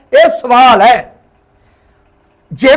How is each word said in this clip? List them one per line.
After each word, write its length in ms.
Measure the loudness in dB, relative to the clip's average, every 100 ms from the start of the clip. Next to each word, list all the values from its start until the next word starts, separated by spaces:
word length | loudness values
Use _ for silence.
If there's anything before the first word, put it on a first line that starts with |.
| -6
ਇਹ 180 | -2 -2
ਸਵਾਲ 520 | -2 -2 2 2 2
ਹੈ। 320 | 0 0 -4 _ _ _ _ _ _ _ _ _ _ _ _ _ -20
ਜੇ 240 | -6 -2